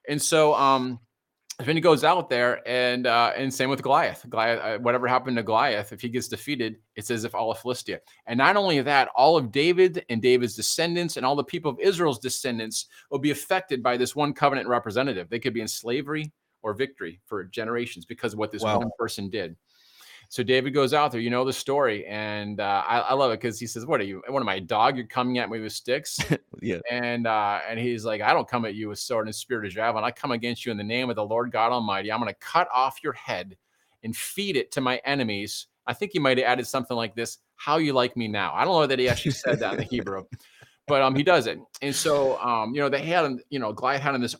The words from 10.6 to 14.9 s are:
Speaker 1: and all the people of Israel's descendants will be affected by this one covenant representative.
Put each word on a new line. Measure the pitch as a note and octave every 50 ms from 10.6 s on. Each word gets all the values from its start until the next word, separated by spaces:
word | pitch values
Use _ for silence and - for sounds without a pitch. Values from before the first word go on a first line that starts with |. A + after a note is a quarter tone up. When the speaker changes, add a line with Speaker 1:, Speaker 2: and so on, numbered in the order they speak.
| G#2+ - - - E3 E3+ E3+ F3 F3 D#3+ - -
Speaker 1:
and | A#2+
all | C3 C#3+
the | C#3+ C#3+
people | - - E3+ D#3+ D3
of | C3+ C#3+
Israel's | - F#3+ G3 E3+ F3 D#3 B2+ A2
descendants | - B2+ - - - C3 A#2+ A2+ A2 A2 - - - - _ - - -
will | C#3+ C#3
be | C3 D3
affected | C#3+ - - - F#3 F#3 F#3 - C#3+ B2+
by | A#2+ B2+ B2 B2
this | B2 B2 -
one | C#3+ D3 C#3+ C3+
covenant | - D3 C#3+ C3+ C3+ G2+ A2+
representative. | B2 A#2+ - A2+